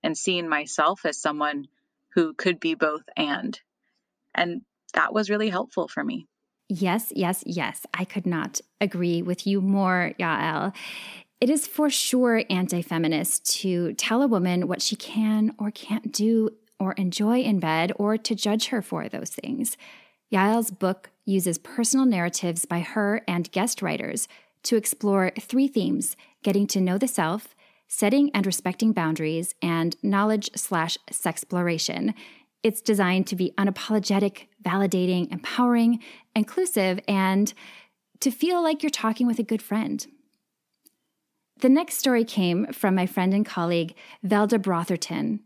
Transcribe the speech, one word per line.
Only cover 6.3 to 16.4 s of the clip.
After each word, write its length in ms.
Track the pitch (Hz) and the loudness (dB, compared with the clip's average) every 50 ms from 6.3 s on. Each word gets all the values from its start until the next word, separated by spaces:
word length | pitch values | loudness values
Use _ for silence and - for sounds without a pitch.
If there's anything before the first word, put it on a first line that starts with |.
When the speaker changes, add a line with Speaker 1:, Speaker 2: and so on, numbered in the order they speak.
| _ _ _ _ _ _ _ _ | _ _ _ _ _ _ _ _
Speaker 2:
Yes, 440 | 202 160 196 185 175 226 226 - - | -4 -2 0 0 0 0 -2 -4 -4
yes, 300 | - 190 175 185 - - | -2 0 0 -2 -4 -6
yes. 400 | - 170 170 139 - - - - - | -6 -4 -4 -4 -4 -6 -10 -12 -10
I 120 | - - 185 | -6 -6 -6
could 220 | - - 202 175 | -6 -6 -4 -4
not 340 | 180 175 160 - - - - - _ _ _ | -2 -2 -2 -4 -6 -8 -10 -12 _ _ _
agree 420 | 208 196 - 175 175 175 170 170 | -4 -2 -2 -2 -2 0 0 -2
with 240 | 175 175 180 175 - | -2 -4 -4 -4 -2
you 140 | 196 196 196 | 0 0 2
more, 520 | 185 196 196 196 196 185 185 180 175 - - - | 2 2 2 2 2 2 2 0 0 -2 -4 -4
Yael. 560 | 185 165 160 - - 160 160 151 - 196 190 - - - - - - - - - - _ _ _ | -2 -2 -2 -2 -2 -2 -2 -2 -4 -4 -6 -8 -14 -14 -14 -14 -16 -16 -18 -20 -20 _ _ _
It 100 | - 247 | 2 2
is 160 | 302 294 - | 2 0 -2
for 240 | - - - 302 294 | -4 -2 0 0 2
sure 520 | 269 - - - - 254 247 240 233 220 - - | 2 0 -2 0 2 2 4 4 4 2 2 0
anti-feminist 960 | 190 185 185 - 185 175 170 - 170 165 165 156 160 151 160 - - - _ - - - | 0 0 0 0 -2 -4 -2 -2 -2 0 0 2 0 0 0 -2 -2 -2 _ -2 -4 -2
to 320 | - 190 180 175 175 160 - | -2 -2 0 0 0 -2 -2
tell 280 | - - - 220 240 | -4 -2 0 2 2
a 40 | 277 | 4
woman 400 | 269 226 190 175 180 180 180 180 | 4 4 2 2 2 2 0 0
what 140 | 180 180 170 | 0 -2 -2
she 160 | - - 220 | -2 -4 -4
can 580 | - - - - 214 220 214 214 214 214 220 220 - | -6 -10 -6 -2 0 0 2 2 2 2 0 0 -2
or 120 | 208 208 | -6 -6
can't 400 | - - - - 208 226 - 214 | -6 -8 -8 -6 -6 -4 -4 -6
do 460 | - - 208 220 226 226 | -4 0 2 4 4 4